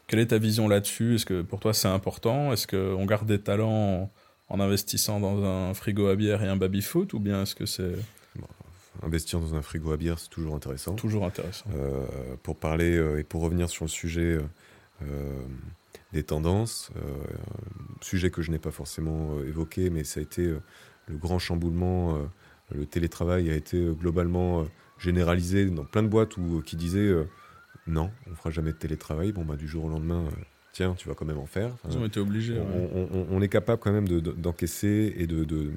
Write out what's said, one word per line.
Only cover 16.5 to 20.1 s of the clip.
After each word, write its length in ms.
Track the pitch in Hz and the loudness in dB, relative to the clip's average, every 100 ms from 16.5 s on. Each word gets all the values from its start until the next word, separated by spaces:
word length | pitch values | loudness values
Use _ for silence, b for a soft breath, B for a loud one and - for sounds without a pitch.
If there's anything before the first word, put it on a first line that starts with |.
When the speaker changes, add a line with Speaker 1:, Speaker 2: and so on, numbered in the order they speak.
| 98 113 - - - | 2 0 -6 -10 -8
Speaker 2:
euh, 40 | 73 69 73 - - - - - - - | -8 -8 -8 -8 -10 -10 -12 -14 -14 -14
sujet 300 | - 92 90 | -4 2 2
que 120 | 85 | 0
je 80 | 80 | -2
n'ai 80 | 80 | -2
pas 140 | 78 | -4
forcément, 640 | - 71 - 80 80 78 73 | -8 -10 -6 -4 -2 -2 -4
euh, 100 | 69 | -4
évoqué, 440 | 76 80 - 92 | -4 -4 0 0
mais 120 | 82 | 0
ça 160 | 76 | -4